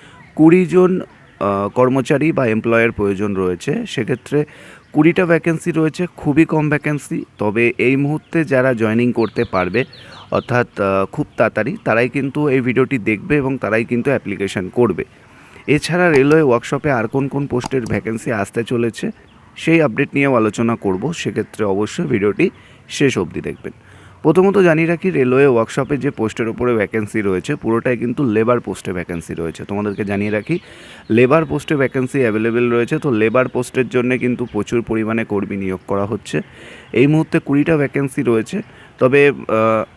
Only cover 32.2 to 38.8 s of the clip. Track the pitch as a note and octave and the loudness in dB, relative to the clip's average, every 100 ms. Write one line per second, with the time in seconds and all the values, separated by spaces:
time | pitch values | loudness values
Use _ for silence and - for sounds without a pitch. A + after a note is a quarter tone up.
32.2 | A#2 G#2+ A2+ A#2 A#2+ A#2+ A#2 D3+ D3 A2 | 0 0 0 0 2 2 0 -2 0 2
33.2 | A2 B2+ B2+ A#2+ B2 C3 A2+ B2+ B2 B2+ | 2 2 0 -2 -2 -2 0 0 0 0
34.2 | B2 A2+ A#2+ G#2 - A#2+ A2 A2+ G#2+ A2+ | -2 -4 -4 -4 -2 -4 -2 -2 -2 -2
35.2 | A2 G2+ G2 G2+ F#2+ F#2 - G2 G2+ G#2 | -2 -2 -2 -4 -6 -6 -4 -2 -2 -4
36.2 | - D3+ - - - - - A2 C#3 D#3 | -6 -8 -8 -16 -20 -20 -4 2 4 4
37.2 | D#3 E3 - C#3+ D3 D#3 C3+ C#3 C3+ - | 2 -2 0 0 2 0 0 -2 -4 -2
38.2 | B2 A2+ A2 F#3+ - - | 0 0 -2 -8 -10 -18